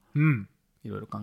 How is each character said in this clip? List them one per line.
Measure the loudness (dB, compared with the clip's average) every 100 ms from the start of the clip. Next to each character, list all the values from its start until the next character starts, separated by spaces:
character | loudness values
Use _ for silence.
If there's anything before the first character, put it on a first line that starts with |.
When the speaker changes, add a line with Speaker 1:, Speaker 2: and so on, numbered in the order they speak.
| _
Speaker 1:
う | 2
ん。 | 2 2 -4 _ _ _
Speaker 2:
い | -12
ろ | -12
い |
ろ | -10
考 | -10